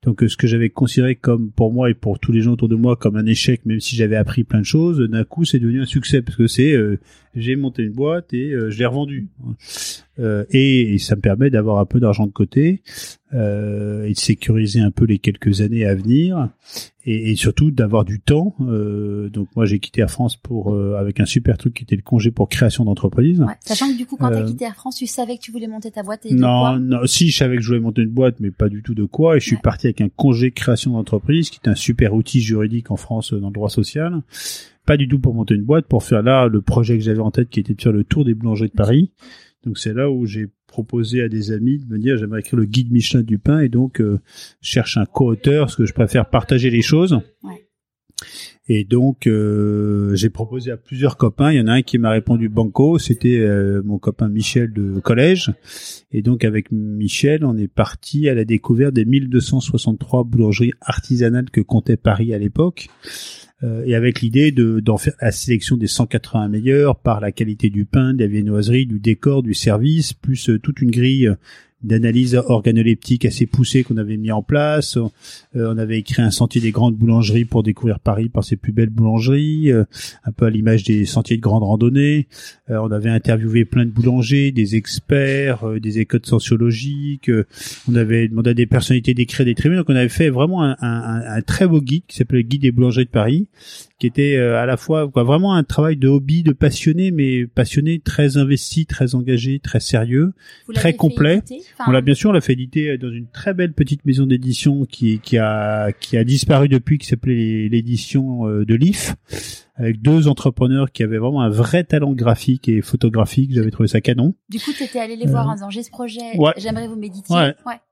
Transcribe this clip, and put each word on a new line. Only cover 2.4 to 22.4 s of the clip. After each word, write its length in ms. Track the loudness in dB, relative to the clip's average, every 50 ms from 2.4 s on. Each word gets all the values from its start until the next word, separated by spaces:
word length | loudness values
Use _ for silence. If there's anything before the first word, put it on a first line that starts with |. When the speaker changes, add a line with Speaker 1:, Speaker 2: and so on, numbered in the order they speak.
Speaker 1:
gens 120 | 2 2 0
autour 160 | 0 0 0
de 60 | 2
moi, 200 | 2 2 2 0
comme 220 | 2 0 -2 0
un 80 | 0 2
échec, 400 | 2 0 2 2 0 0 0 _
même 140 | -4 -4 -4
si 140 | -4 -6 -2
j'avais 200 | 0 0 0 2
appris 280 | 0 0 0 0 -4 -2
plein 160 | _ 0 -2
de 60 | 0
choses, 340 | 2 2 2 2 2 2 0
d'un 240 | 0 0 0 -2 -4
coup, 200 | -4 -2 -4 -2
c'est 140 | 0 0 0
devenu 220 | 0 0 0 -2
un 40 | -4
succès, 360 | -2 -4 -4 -2 0 0 0
parce 160 | 0 -2 0
que 100 | 0 0
c'est, 260 | 2 4 2 2 4 4
euh, 260 | 2 2 0 -2 -4 _ _ _ _ _ _ _
j'ai 200 | -8 -4 -4 -2
monté 280 | -2 -4 -4 -4 -4 -6
une 100 | -4 -4
boîte 400 | -4 -4 -2 -2 -4 -6 _ -6
et, 180 | -6 -6 -4
euh, 200 | -4 -4 -4 -4
je 80 | -4 -2
l'ai 60 | -2
revendue. 420 | -2 -2 -2 -6 -6 -8 -10 -10 -12 _ -16 -12 -12 -12 -14 -14 -16 -14 -12 -12 -12 -12 -16 _ _ _ -6
Euh, 240 | -4 -2 -2 -2 -4 0
et, 440 | 2 4 4 6 4 4 2 2 0
et 40 |
ça 180 | -2 0 0 -2
me 60 | 0
permet 280 | 2 0 2 4 2 2
d'avoir 300 | 4 2 2 2 2 2
un 60 | 2
peu 140 | 2 2 2
d'argent 260 | 2 2 2 2 0
de 60 | -4
côté, 500 | 0 -2 -2 0 2 2 2 2 0 -2 _ -16 -18 -18 -16 -18 -20 _ _ _ -4
euh, 680 | -2 -2 -2 -2 -2 -4 -4 -4 -4 -4 -6 -6 -6 -4
et 80 | -4 -4
de 40 |
sécuriser 640 | -2 0 0 0 0 0 0 2 2 2 2 2 2
un 100 | 2 2
peu 140 | 2 2 2
les 140 | 2 2 2
quelques 420 | 0 -2 -2 0 0 0 2 2
années 240 | 0 0 0 0 0
à 100 | 0 0
venir, 540 | 0 2 2 2 2 2 0 0 -2 -4 -4 _ _ _ -18 -16 -16 -16 -18 _ _ _
et, 260 | -4 -4 -2 0 -2
et 40 | -2
surtout 360 | 0 0 -2 0 2 2 2
d'avoir 320 | 2 2 0 2 2 2 0
du 160 | 0 -4 -6
temps. 360 | _ 2 2 2 2 0 -2 -4
Euh, 680 | -4 -2 -2 -2 -2 -2 -4 -4 -4 -6 -6 -6 -8 -6
donc 180 | -6 -6 -8 -6 _
moi, 100 | 0 0
j'ai 140 | 0 0 -2
quitté 220 | -4 -4 -2 0
Air 100 | 0 0
France 240 | 0 -2 -4 -4 -4
pour, 380 | _ _ -8 -8 -6 -4 -2 -2
euh, 220 | -2 -2 -2 -2 -2
avec 200 | -2 -4 -2 -2
un 60 | -2
super 320 | 0 0 0 0 0 -2
truc 160 | 0 -2 -4 -4
qui 100 | -4 -6
était 120 | -4 -4
le 60 | -4
congé 280 | -2 0 0 2 2 0
pour 200 | 0 0